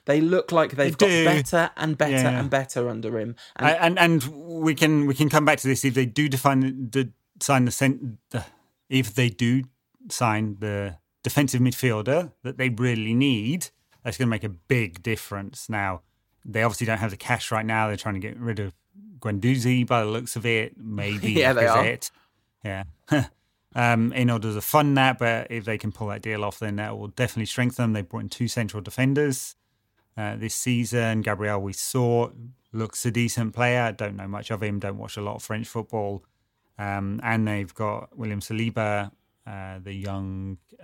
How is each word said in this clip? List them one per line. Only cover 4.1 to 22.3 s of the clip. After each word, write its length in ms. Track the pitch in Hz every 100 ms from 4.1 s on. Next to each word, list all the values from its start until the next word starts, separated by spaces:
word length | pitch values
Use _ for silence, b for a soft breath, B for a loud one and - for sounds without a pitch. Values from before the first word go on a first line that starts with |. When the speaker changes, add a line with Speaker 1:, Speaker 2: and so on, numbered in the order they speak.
| 165 131 139 165 165
Speaker 2:
we 100 | 160
can, 320 | 147 160 151 143
we 80 |
can 160 | 131 151
come 160 | 156 147
back 140 | 151
to 80 | 131
this 180 | 131 139
if 80 |
they 140 | 127 127
do 200 | 107 151
define 600 | 131 143 135 131 131 123
the, 220 | 135 123 - _ _
sign 260 | - 139 123
the 60 |
sen-, 460 | - 135 135 135 107 _
the, 120 | 117 B B B _ _
if 240 | 131 123
they 160 | - 123
do 340 | - 120 127 131 _ _ _ 240
sign 480 | - 120 107 110 98
the 380 | 107 101 101 - _ _
defensive 400 | 127 147 143 127
midfielder 680 | 127 127 127 107 107 151 175 _
that 160 | 123 117
they 120 | 127
really 440 | 110 123 117 107
need, 540 | 117 139 120 107 175 - _ _ _
that's 140 | 120 110
gonna 100 | 123
make 140 | 110
a 60 | 110
big 540 | 90 _ 127 107 82
difference. 680 | - 107 - 101 98 - -
Now, 320 | 107 101 92 _ _ _ _
they 200 | - 110
obviously 240 | 117 104 110
don't 100 | 113
have 140 | 110
the 60 | 98
cash 340 | - 120 -
right 140 | 110 110
now. 220 | 110 110
They're 80 | 104
trying 180 | - 95
to 40 |
get 160 | 104 113
rid 200 | 117 104
of 140 | 98 - _ 196 214 165
Guendouzi 680 | 113 101 110 131 117 127 120
by 180 | 120
the 60 | 107
looks 260 | 113 123 -
of 80 | 113
it, 280 | 113 113 -
maybe 560 | 110 104 101 104 107
Speaker 1:
<laughs> 20 |
Yeah, 200 | 107 131
they 140 | 123 117
are. 160 | 113
Speaker 2:
Lacazette. 260 | 160 120 - _ _